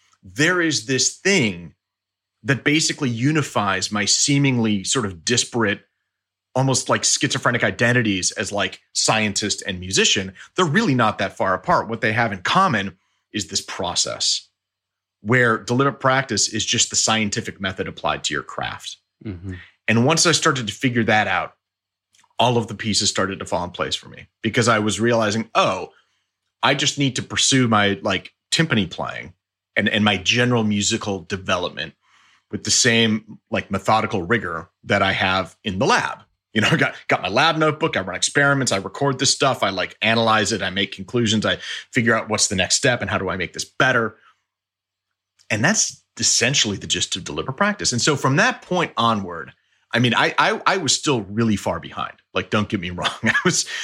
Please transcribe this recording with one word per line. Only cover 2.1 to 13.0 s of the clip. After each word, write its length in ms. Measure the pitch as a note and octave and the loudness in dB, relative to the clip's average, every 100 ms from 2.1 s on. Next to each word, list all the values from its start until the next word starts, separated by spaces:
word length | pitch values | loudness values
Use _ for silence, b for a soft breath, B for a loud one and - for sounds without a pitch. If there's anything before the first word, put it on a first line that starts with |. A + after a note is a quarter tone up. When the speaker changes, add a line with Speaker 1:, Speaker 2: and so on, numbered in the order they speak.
| _ _ _ | _ _ _
Speaker 1:
that 180 | A2 C3 | -4 -2
basically 460 | - D#3 D#3 D#3+ C3+ | 0 0 0 -2 -4
unifies 800 | A2+ C3+ D#3 C3+ A#2+ G2+ F#2+ - | 0 0 0 0 -2 0 -2 -2
my 140 | G#2 | -2
seemingly 800 | G2+ - - C#3+ C#3+ B2 A2 G2+ | 0 0 2 2 2 2 2 0
sort 200 | F#2 C#3 | -2 -2
of 200 | G#2 F2 | -4 -6
disparate, 560 | - A#2+ - A#2+ G#2+ G2+ - _ _ _ _ _ _ | -2 -2 -2 -2 -2 -2 -10 _ _ _ _ _ _
almost, 340 | B2+ C3+ B2+ - | 0 2 0 0
like, 140 | A2+ | 0
schizophrenic 600 | - - C3+ B2+ C3 A#2+ | 2 0 0 0 0 0
identities 680 | A2+ F#2+ A#2+ B2 A2 F#2+ A2+ | 0 0 2 2 2 0 -2
as, 200 | - G#2 | -4 -4
like, 280 | G2+ F#2+ - _ | -4 -4 -6 _
scientist 680 | - - A2+ G#2+ G2+ G2+ - - | -2 0 0 0 -2 -2 -4 -6
and 140 | F#2 | -8
musician. 520 | F#2 A2 A3 G#2+ F#2+ B B | -2 2 2 2 -2 B B
They're 100 | - | -2
really 300 | F3 F3 A3+ | 0 2 2
not 240 | B2+ A2 - | 2 2 0
that 180 | G2 - | -4 -2
far 180 | G2 | 0
apart. 340 | F#2 - D#3+ G2+ | 0 2 0 0
What 120 | A2+ | -2
they 120 | A2 | -2
have 200 | A2 A#2 | 0 -2
in 100 | G2 | -2
common 540 | - F#3 F#3+ A2 G2 - | -2 2 2 2 -4 -10